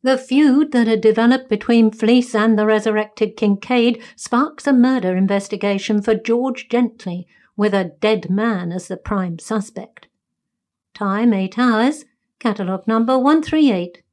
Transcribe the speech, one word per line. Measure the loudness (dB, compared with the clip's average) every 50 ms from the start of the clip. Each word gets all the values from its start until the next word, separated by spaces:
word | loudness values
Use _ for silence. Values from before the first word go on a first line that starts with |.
| -2
The | 0 0 0
feud | -2 0 2 4 4 4 4 4 2 2
that | 2 0 2
had | 2 0 2
developed | 2 2 2 4 4 4 2 2 0 -4
between | -4 -4 0 2 4 4 4 4
Fleece | 2 0 2 4 4 4 2 0
and | -2 0 2 2 2
the | 2 2
resurrected | 2 2 2 0 0 -2 -2 -4 -4 _ -4 -4 -4 -2
Kincaid | -2 0 0 0 -2 -2 -2 0 2 2 0 0 -2 -8 -18 -20
sparks | -18 -8 -4 -2 -2 -2 -2 -6 -6 -2 2
a |
murder | 2 4 4 4 2 0 0 -2 0
investigation | 0 0 0 0 -2 -2 -6 -6 -4 -2 -2 -2 -2 -2 -2 -2 -2
for | 0 0 -2
George | -2 0 -2 -2 -2 -2 -4 -6 -8 -8 -4
Gently, | -2 -2 -2 -2 -4 -8 -12 -10 -10 -10 -12 -14 _ _ _ _ _
with | -2 -2 0 0
a | 0 -2 -4 -6 _
dead | -2 0 0 -2 -2 -4
man | -2 -2 -2 -2 -2 -4 -6 -6
as | -8 -8 -10 -10
the | -12
prime | -12 -8 -6 -4 -4 -4 -4 -8 -10
suspect. | -8 -6 -6 -6 -6 -8 -12 -16 -16 -16 _ -20 -20 _ _ _ _ _ _ _ _ _ _ _ _ _ _ _ _ _ _
Time, | -6 -4 -4 -2 0 0 0 0
eight | 0 -2 -4 -2 -2
hours. | 0 0 2 2 0 0 -2 -4 -12 _ _ _ _ _ _ _
Catalogue | -6 -4 -4 -4 -4 -6 -6 -6 -4 -2
number | -2 0 0 0 0 2
one | 2 2 2 2
three | 0 0 0 2 2 2
eight | 2 0 -4 -8 -12 -18 _ _